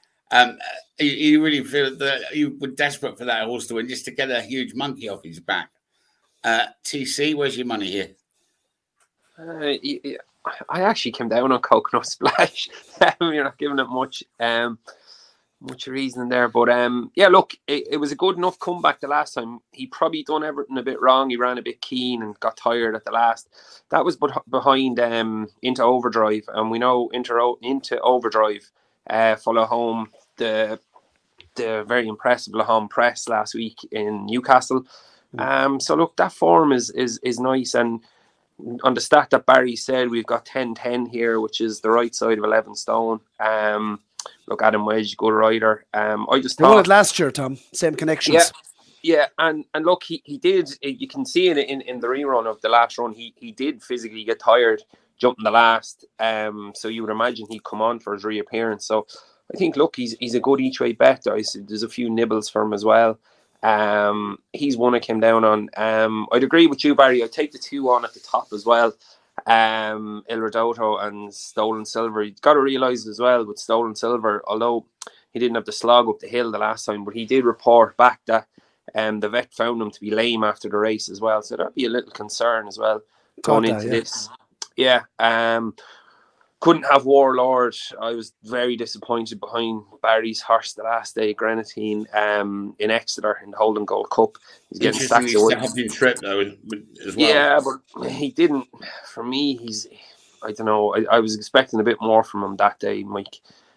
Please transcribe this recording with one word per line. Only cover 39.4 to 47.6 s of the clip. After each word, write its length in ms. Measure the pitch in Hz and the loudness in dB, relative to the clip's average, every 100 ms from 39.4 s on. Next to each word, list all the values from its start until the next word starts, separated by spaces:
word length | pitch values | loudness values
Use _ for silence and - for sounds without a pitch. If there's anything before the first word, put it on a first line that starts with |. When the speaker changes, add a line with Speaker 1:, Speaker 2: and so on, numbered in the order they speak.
| - | 6
Speaker 2:
Barry 300 | 131 127 117 | 4 4 -2
said, 320 | - 131 123 | -2 0 0
we've 160 | 117 107 | -2 -2
got 200 | 117 - | -4 -4
ten 280 | 131 127 | -6 -6
ten 300 | 113 123 123 | -6 -4 -4
here, 360 | 120 117 117 113 | -4 -2 0 0
which 200 | 110 - | -2 -4
is 200 | 113 107 | -4 -2
the 100 | 110 | 2
right 240 | 117 117 | 2 2
side 240 | - 113 110 | -2 -2 0
of 60 | |
eleven 300 | 107 110 110 | 2 0 0
stone. 460 | 104 - 113 113 110 - - | -6 -4 -2 -2 -4 -8 -6
Um, 640 | 110 110 107 107 107 104 _ - - - - | -2 0 0 -2 -4 -6 _ -18 -18 -16 -10
look, 160 | 107 | -2
Adam 240 | 110 107 104 | 0 0 0
Wedge, 280 | 110 107 - | -2 -4 -4
good 180 | 110 | 0
rider. 500 | 110 110 113 110 107 _ | 2 2 2 0 -2 _
Um, 340 | 107 107 107 107 | -6 -4 -4 0
I 100 | 135 | 0
just 160 | 131 - | 0 4
Speaker 3:
They 80 | |
won 80 | 135 | 8
Speaker 2:
thought 140 | 214 180 | 8 8
Speaker 3:
it 20 | |
last 300 | 202 202 - | 6 6 2
year, 120 | 151 | -2
Tom. 280 | 139 131 135 | -2 -6 -6